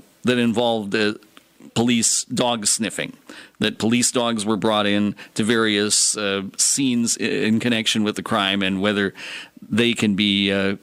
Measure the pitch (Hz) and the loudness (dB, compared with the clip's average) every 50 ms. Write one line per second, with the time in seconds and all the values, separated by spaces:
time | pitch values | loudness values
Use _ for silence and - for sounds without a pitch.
0 | - _ _ _ - 117 123 123 120 117 101 117 120 117 113 110 101 101 104 110 | -16 _ _ _ 0 0 2 2 2 2 2 2 2 2 0 -2 -2 -2 0 0
1 | 104 104 107 - - - _ - _ _ _ _ - - - 113 120 123 120 117 | 0 0 -2 -4 -12 -20 _ -20 _ _ _ _ -16 -6 -2 0 2 4 2 2
2 | 110 - - - - - 127 110 127 120 120 113 104 - - - 110 92 - - | 2 0 -2 -2 -4 -4 -2 0 0 0 0 -2 -2 -2 -2 -2 -4 -6 -4 -6
3 | 71 - - - _ - - - - - _ - 107 107 - - 107 113 120 120 | -8 -8 -10 -18 _ -20 -20 -20 -20 -18 _ -2 -2 -2 -2 0 0 2 2 2
4 | 117 - - 127 117 117 117 110 101 107 110 92 110 110 107 107 104 101 101 104 | 2 2 0 0 0 0 -2 -2 -2 -2 -2 0 2 2 2 2 2 2 2 2
5 | 104 101 95 - - - - - 110 107 120 113 113 107 104 101 104 104 - - | 0 0 -2 -6 -14 -12 -4 -2 0 2 2 2 2 2 2 0 0 0 0 0
6 | - - - 107 104 98 98 98 98 101 - - - - - 139 139 127 120 120 | 0 0 -2 -2 -4 -2 -2 -4 -4 -6 -4 -2 -2 0 0 0 0 0 2 0
7 | 117 110 - - 110 113 101 101 101 110 113 110 117 123 117 113 107 - - 110 | 0 0 -2 -2 -2 -2 -2 0 0 2 2 2 2 0 0 0 0 0 0 0
8 | 104 107 101 98 90 - 113 107 98 98 98 101 98 95 98 92 98 107 101 101 | 0 0 -2 -4 -4 -2 0 0 2 2 0 0 0 0 0 0 0 0 2 2
9 | 98 92 - - - - - - - - _ - - - - 107 120 117 113 - | 0 -2 -4 -8 -16 -14 -14 -14 -16 -18 _ -20 -8 -4 0 2 2 2 2 2
10 | 113 107 98 92 107 101 98 101 101 98 98 98 98 98 101 - | 0 0 2 2 2 2 2 2 2 2 0 0 0 0 -2 -4